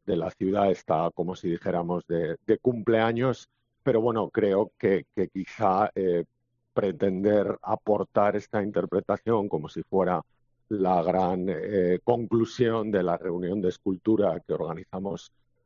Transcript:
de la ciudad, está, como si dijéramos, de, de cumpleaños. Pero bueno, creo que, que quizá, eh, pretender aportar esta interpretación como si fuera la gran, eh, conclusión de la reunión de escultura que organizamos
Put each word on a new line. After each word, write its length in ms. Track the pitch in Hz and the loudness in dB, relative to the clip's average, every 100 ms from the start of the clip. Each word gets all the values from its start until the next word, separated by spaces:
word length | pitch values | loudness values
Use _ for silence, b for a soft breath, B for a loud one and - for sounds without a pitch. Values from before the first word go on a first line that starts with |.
de 120 | - 87 | -2 -2
la 140 | 85 | -4
ciudad, 380 | - 95 101 98 | -4 -2 2 2
está, 380 | 87 - 80 85 | 0 0 0 0
como 220 | - 85 90 | -2 -6 -4
si 120 | 90 | -6
dijéramos, 560 | 85 92 87 85 87 - | -4 -2 -4 -2 -4 -2
de, 280 | 85 78 82 | -4 -2 -6
de 140 | - 107 | -2 0
cumpleaños. 920 | 127 120 104 113 113 117 127 117 - _ _ _ | 0 0 2 2 2 2 0 -2 -10 _ _ _
Pero 200 | 139 113 | 2 2
bueno, 260 | 117 113 90 | 2 0 0
creo 440 | 113 101 98 98 - | 0 2 2 0 -2
que, 300 | 104 95 - | 2 2 0
que 140 | - 90 | -4 -4
quizá, 640 | 98 87 - 101 95 107 | -4 -8 -2 2 2 0
eh, 300 | 101 92 87 80 _ _ _ _ | 0 0 0 -2 _ _ _ _
pretender 840 | - 98 78 98 92 101 104 98 98 | -2 -2 0 0 2 2 2 2 -4
aportar 760 | - 107 - 101 95 107 104 101 | -4 -4 0 0 2 2 2 0
esta 260 | - 107 | -4 -4
interpretación 880 | 101 87 92 95 - 101 113 113 101 | -2 -2 0 -2 -2 -4 0 -2 -2
como 200 | 80 78 | -6 -6
si 140 | 85 | -10
fuera 360 | - 95 90 87 - _ _ _ - | -2 0 2 0 -4 _ _ _ -6
la 320 | 107 92 90 | 0 2 2
gran, 440 | 82 90 92 92 92 | 2 2 2 0 -2
eh, 520 | 80 92 101 90 90 | -4 -2 0 2 2
conclusión 880 | - 120 110 113 110 - 117 113 107 | 0 -2 0 0 0 0 0 0 0
de 140 | 101 | 0
la 120 | 87 87 | 0 -2
reunión 460 | 90 87 90 101 | -4 -4 -2 -2
de 60 | 92 | -2
escultura 720 | - 101 92 110 104 95 85 | -2 -4 -2 0 2 2 -2
que 120 | - | -4
organizamos 800 | 82 78 82 - 95 98 85 - _ _ _ | -4 -4 -8 -10 -8 -8 -8 -14 _ _ _